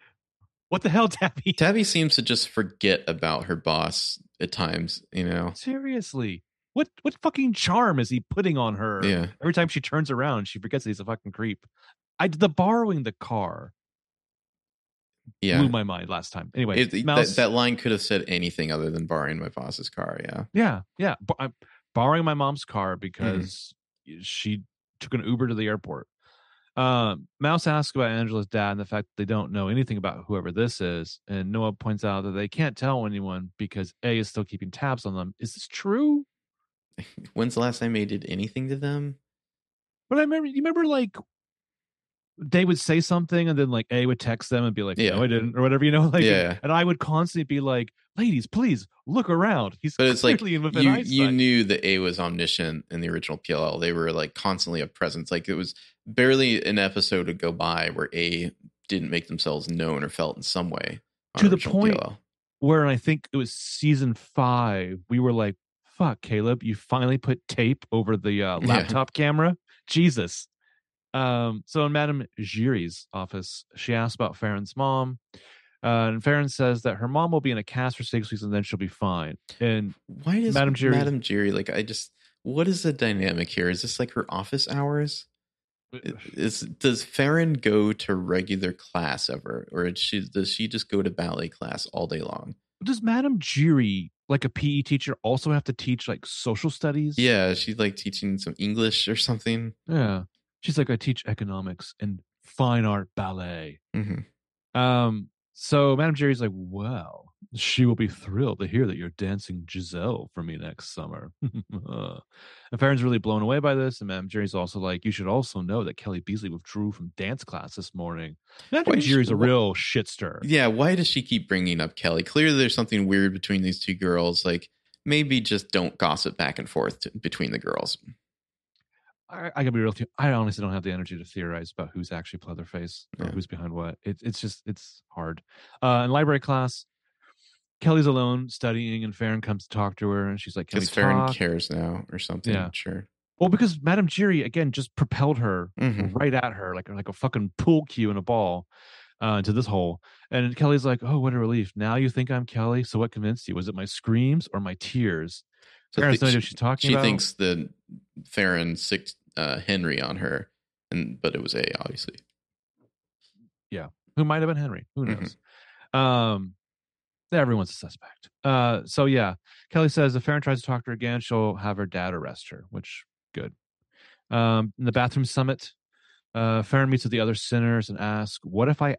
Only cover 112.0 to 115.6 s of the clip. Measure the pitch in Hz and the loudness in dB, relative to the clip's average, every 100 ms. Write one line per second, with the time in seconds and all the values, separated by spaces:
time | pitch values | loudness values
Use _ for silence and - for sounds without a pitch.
112 | 50 - - _ - - - 120 135 135 | -10 -12 -20 _ -20 -20 -8 2 4 4
113 | 123 117 107 107 107 143 143 135 131 123 | 4 2 2 0 2 2 2 2 0 -4
114 | 98 95 92 107 101 98 90 101 92 90 | -6 -6 -4 -4 -2 -2 -4 -4 -4 -2
115 | 110 104 92 120 127 98 | -2 -2 0 0 -2 -4